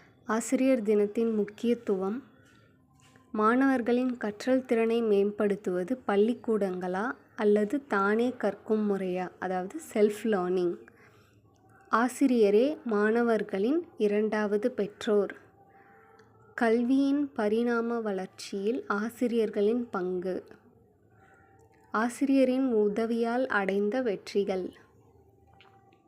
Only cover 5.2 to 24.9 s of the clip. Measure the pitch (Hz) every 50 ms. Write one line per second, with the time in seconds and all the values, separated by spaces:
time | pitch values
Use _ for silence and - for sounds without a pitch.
5.2 | 196 208 208 - 214 202 196 202 - 190 180 180 180 180 262 254 - - 202 196
6.2 | 208 233 240 240 - 240 220 208 202 190 185 180 180 180 180 190 214 262 277 -
7.2 | _ _ - - 214 208 208 208 208 202 294 285 - - 220 196 196 202 214 226
8.2 | 240 254 247 - - 202 - - - - 220 220 214 202 196 190 190 180 180 180
9.2 | 180 175 - - 185 185 185 185 180 196 - 320 - - - 220 208 220 208 -
10.2 | - 226 214 185 180 180 185 185 180 170 190 - - - - - - - _ -
11.2 | _ _ _ _ _ _ _ _ _ - - - - - - 220 247 247 - -
12.2 | 285 269 254 233 214 196 202 214 254 294 311 311 - 240 208 202 208 214 226 233
13.2 | 240 233 226 208 208 - - 190 202 247 302 349 349 - - - 214 202 208 208
14.2 | 220 214 220 214 214 196 208 208 214 247 247 - 196 190 - - - 240 208 208
15.2 | 190 - - - - - _ _ - _ _ - - - - - - - - -
16.2 | - _ _ - - - - - 247 226 226 240 240 240 269 269 277 277 277 294
17.2 | 294 277 - - 214 208 214 226 240 240 233 233 233 233 240 233 220 208 196 185
18.2 | 190 - - - - - - 196 196 214 247 392 - - 202 202 208 233 - -
19.2 | 247 233 240 233 214 208 208 214 202 208 233 247 240 - - 190 180 185 185 180
20.2 | 175 185 185 - - - - - _ - _ _ _ _ _ _ _ _ _ _
21.2 | _ _ - _ _ _ _ - - _ _ _ _ - - 208 226 240 - -
22.2 | 285 269 269 269 262 247 254 262 269 262 226 214 208 208 202 226 226 226 233 233
23.2 | 233 226 233 247 269 262 233 202 196 190 196 202 208 208 233 262 254 240 285 277
24.2 | - - - 202 196 202 190 185 180 - - - - _